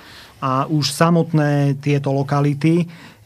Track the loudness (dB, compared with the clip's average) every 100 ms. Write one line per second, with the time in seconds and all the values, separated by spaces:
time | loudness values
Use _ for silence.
0 | -20 -20 -20 -8 -4 -2 0 -2 -2 0
1 | 2 2 2 0 2 2 0 0 -2 -2
2 | 0 -2 0 0 0 0 0 0 -2 -8
3 | -20 -20